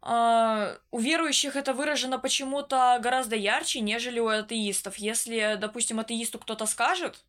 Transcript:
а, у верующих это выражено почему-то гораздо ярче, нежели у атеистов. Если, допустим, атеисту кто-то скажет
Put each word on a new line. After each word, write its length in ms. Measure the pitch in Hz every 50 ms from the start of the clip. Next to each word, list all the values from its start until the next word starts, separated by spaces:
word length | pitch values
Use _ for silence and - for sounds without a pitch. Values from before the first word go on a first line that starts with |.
а, 760 | - - 233 233 233 233 233 226 226 226 220 214 208 185 - - _ _
у 80 | - 240
верующих 560 | 220 262 320 330 330 311 269 - - 285 254
это 180 | 277 277 269 262
выражено 460 | 240 294 294 294 262 247 254 262 247
почему-то 800 | 247 269 - - 269 262 269 285 285 285 269 262 254 247 247 247
гораздо 340 | 226 247 247 262 262 220 226
ярче, 460 | 226 196 202 220 285 320 - - 277
нежели 380 | 214 208 214 233 233 247 247 233
у 80 | 233 220
атеистов. 680 | 214 214 208 214 233 226 214 202 190 - - 196 185 -
Если, 600 | 208 208 226 233 - 233 226 226 214 214 214 202
допустим, 380 | 208 214 214 240 226 - 233 220
атеисту 400 | 220 - 233 226 233 226 - 226
кто-то 260 | - - 226 220 226
скажет 580 | 208 - - 233 269 370 359 349 214 - - _